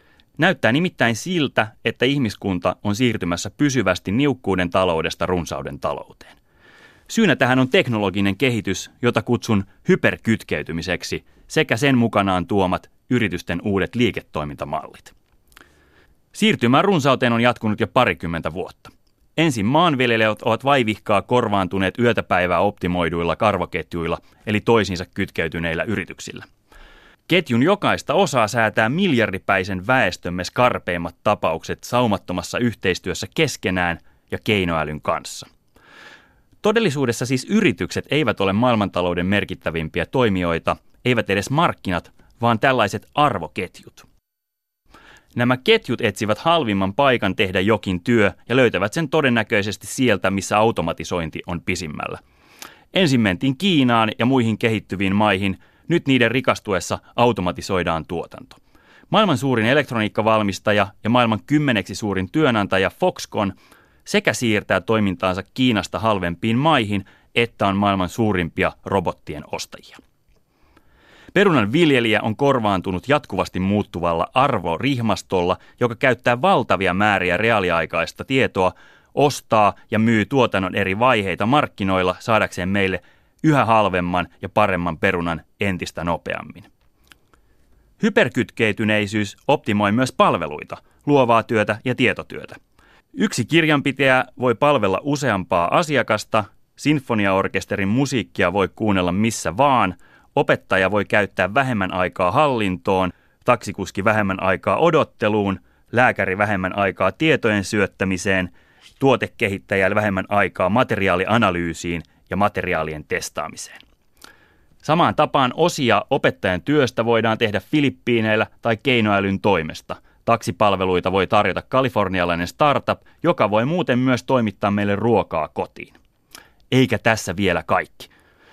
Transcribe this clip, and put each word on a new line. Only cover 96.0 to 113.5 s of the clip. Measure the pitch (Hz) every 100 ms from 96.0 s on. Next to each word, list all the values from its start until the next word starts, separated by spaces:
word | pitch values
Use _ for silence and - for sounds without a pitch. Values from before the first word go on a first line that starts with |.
| 110 107 - 110 104 _ _ _
sinfoniaorkesterin | 139 151 - 110 98 95 95 95 - 101 95
musiikkia | 120 139 127 95 - 90
voi | 98 92 -
kuunnella | 110 95 90
missä | 90 113 - - 90
vaan, | 143 123 98 90 - - _ 139
opettaja | 156 135 - 95 95
voi | 104
käyttää | 98 110 98 - 92
vähemmän | 120 131 110 92
aikaa | 90 90 - 90
hallintoon, | 120 151 120 101 90 - 95 92 - _ _
taksikuski | - 120 107 101 92 -
vähemmän | 101 107 101 95
aikaa | 92 90 - 104
odotteluun, | 165 160 113 _ 110 107 98 92 - _ _
lääkäri | 113 123 104 95 92
vähemmän | 104 98 92 101
aikaa | 98 90 95
tietojen | - 160 131 113 104
syöttämiseen, | 95 107 95 - 95 92 101 95 92 - _ _ - _
tuotekehittäjälle | 135 113 104 - 110 98 - 98 95
vähemmän | 104 104 95 95
aikaa | 101 92 - 92
materiaalianalyysiin | 110 127 101 95 90 95 113 104 87 85 80 87 85 - _ _
ja | 92
materiaalien | 104 - 87 82 80 76
testaamiseen. | 76 87 - - 78